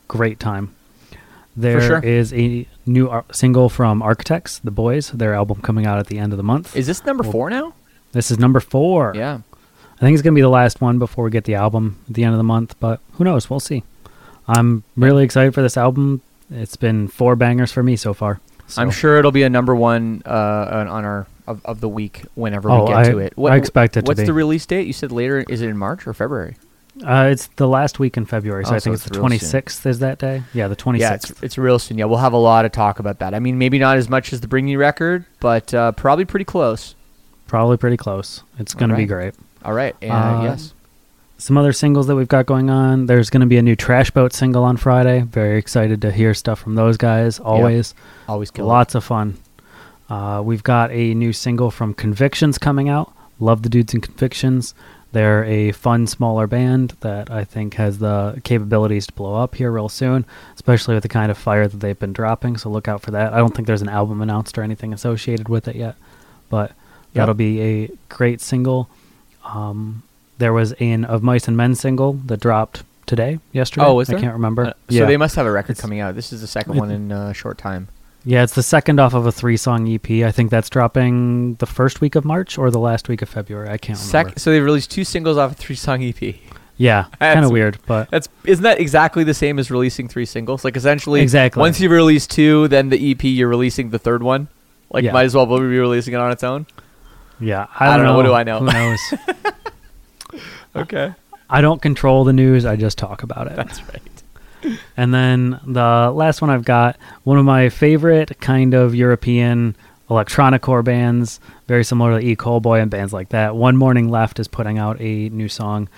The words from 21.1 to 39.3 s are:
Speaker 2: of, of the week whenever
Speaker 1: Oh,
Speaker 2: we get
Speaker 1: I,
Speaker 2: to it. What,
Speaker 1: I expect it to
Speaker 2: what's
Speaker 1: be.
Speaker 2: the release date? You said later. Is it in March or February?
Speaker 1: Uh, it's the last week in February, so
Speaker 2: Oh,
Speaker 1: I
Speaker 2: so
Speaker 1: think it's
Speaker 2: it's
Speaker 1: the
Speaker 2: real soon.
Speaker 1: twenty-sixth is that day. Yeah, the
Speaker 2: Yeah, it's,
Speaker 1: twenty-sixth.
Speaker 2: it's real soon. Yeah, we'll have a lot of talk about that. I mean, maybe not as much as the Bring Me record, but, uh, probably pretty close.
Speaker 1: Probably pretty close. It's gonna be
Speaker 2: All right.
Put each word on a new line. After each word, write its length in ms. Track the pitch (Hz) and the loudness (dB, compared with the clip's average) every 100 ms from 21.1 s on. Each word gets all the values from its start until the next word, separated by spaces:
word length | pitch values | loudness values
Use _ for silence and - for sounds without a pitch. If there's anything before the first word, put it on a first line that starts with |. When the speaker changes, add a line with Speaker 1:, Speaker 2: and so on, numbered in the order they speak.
| 101 95 - - | -8 -10 -18 -14
Speaker 2:
of, 180 | 107 - | -12 -10
of 140 | 113 | -8
the 80 | 113 | -8
week 360 | 107 104 - - | -8 -10 -12 -18
whenever 360 | - 113 101 104 | -8 -6 -4 2
Speaker 1:
Oh, 120 | 123 | 4
Speaker 2:
we 40 | 107 | 4
get 80 | 117 | 4
Speaker 1:
I, 80 | 120 | 4
Speaker 2:
to 80 | 110 | 2
it. 180 | 95 - | -4 -2
What, 160 | 143 | 2
Speaker 1:
I 40 | 135 | 2
expect 400 | - - 117 117 | 2 0 2 0
it 40 | |
to 60 | - | -2
Speaker 2:
what's 120 | 104 | 0
Speaker 1:
be. 60 | 110 | 0
Speaker 2:
the 60 | |
release 320 | 156 151 156 | 0 0 -2
date? 220 | - 180 185 | -2 -4 -4
You 60 | |
said 180 | 127 139 | -8 -8
later. 320 | 120 123 139 - | -4 -2 -2 -4
Is 120 | 120 | -6
it 80 | 117 | -4
in 80 | 104 | -4
March 300 | 98 175 - | -6 -6 -10
or 80 | |
February? 420 | 110 120 131 85 - _ _ _ - | -6 -6 -6 -8 -14 _ _ _ -14
Speaker 1:
Uh, 240 | 240 131 135 | -2 2 2
it's 180 | 135 - - | 0 -6 -2
the 120 | 135 | 0
last 300 | 131 143 - | 2 0 -2
week 180 | 135 120 | -4 -4
in 80 | 107 | -6
February, 380 | 113 107 98 | -6 -6 -6
so 80 | 98 | -2
Speaker 2:
Oh, 20 | 113 | -2
Speaker 1:
I 20 | |
Speaker 2:
so 60 | |
Speaker 1:
think 100 | 110 | -2
it's 80 | 110 - | -6 -6
Speaker 2:
it's 40 | |
Speaker 1:
the 80 | 98 | -4
Speaker 2:
real 60 | |
soon. 140 | 123 117 | -2 -2
Speaker 1:
twenty-sixth 480 | 82 131 - - 135 | -2 -4 -6 -8 -6
is 120 | 120 | -2
that 200 | 131 139 | -4 -4
day. 240 | 135 135 123 | -6 -8 -8
Yeah, 120 | 120 101 | -6 -6
the 20 | |
Speaker 2:
Yeah, 20 | |
it's, 100 | 101 | -4
Speaker 1:
twenty-sixth. 640 | 131 120 113 101 - - | -2 0 0 -2 -8 -12
Speaker 2:
it's 140 | 127 - | -10 -4
real 200 | 127 123 | 0 0
soon. 200 | - 110 | 0 -6
Yeah, 80 | 110 | -2
we'll 120 | 117 | 0
have 140 | 131 | 0
a 60 | 117 | 2
lot 260 | 117 113 | 4 4
of 80 | 113 | 2
talk 260 | 117 104 98 | 0 -2 -2
about 180 | 104 101 | -6 -6
that. 160 | 92 | -6
I 40 | 104 | -4
mean, 200 | 123 127 | -4 0
maybe 200 | 127 139 | 0 2
not 180 | 131 135 | 2 2
as 100 | 120 | 0
much 240 | 131 - | -2 -4
as 80 | 123 | -10
the 80 | 117 | -4
Bring 160 | 131 | -2
Me 120 | 139 139 | -2 0
record, 480 | 143 147 165 180 175 _ | 0 0 -4 -4 -8 _
but, 320 | 123 113 - | 0 0 0
uh, 180 | 120 117 | 0 0
probably 320 | 110 135 151 | 0 0 0
pretty 200 | 190 196 196 | 0 -4 -4
close. 480 | 185 131 113 - - _ _ _ _ - | -2 -2 -4 -10 -20 _ _ _ _ -6
Speaker 1:
Probably 300 | 113 117 120 | 0 2 2
pretty 200 | 123 120 | 0 -2
close. 440 | - 98 - - _ - | -4 -8 -10 -16 _ -14
It's 140 | 104 | -12
gonna 220 | - 113 110 | -2 0 0
be 60 | |
Speaker 2:
All 140 | 104 95 | -2 -4
right. 140 | 92 | -8